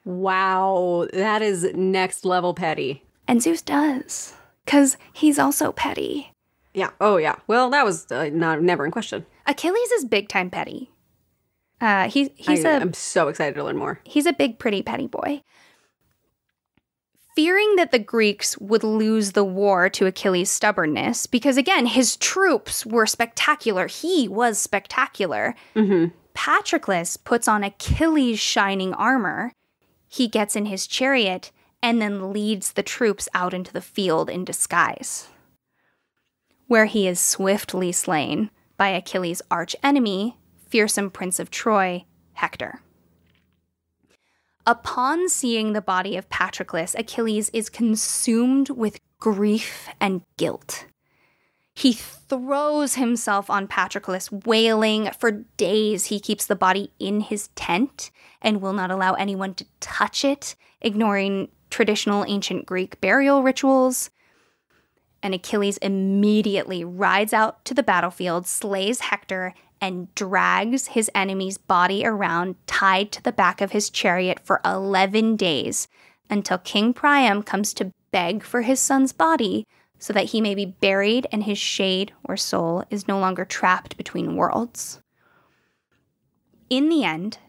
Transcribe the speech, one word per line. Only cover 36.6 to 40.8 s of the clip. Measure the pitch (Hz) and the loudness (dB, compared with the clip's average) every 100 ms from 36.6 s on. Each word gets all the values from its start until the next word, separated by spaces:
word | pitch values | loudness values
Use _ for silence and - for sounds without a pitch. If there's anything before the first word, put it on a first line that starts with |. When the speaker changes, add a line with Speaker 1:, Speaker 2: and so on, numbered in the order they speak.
| - | 2
Speaker 2:
where | 226 214 | 4 4
he | 214 190 | 4 0
is | 180 | 0
swiftly | - - 190 202 - 185 180 | 0 0 0 0 -2 -4 -2
slain | 175 - 165 139 147 214 _ _ - | -2 0 0 0 -2 -4 _ _ -2
by | 196 | 0
Achilles' | 185 185 190 180 170 - | 0 -4 -4 -4 -6 -4
archenemy, | 170 170 - 277 285 233 190 214 - _ _ _ | -4 -4 -2 2 4 2 0 -4 -6 _ _ _
fearsome | 233 | 0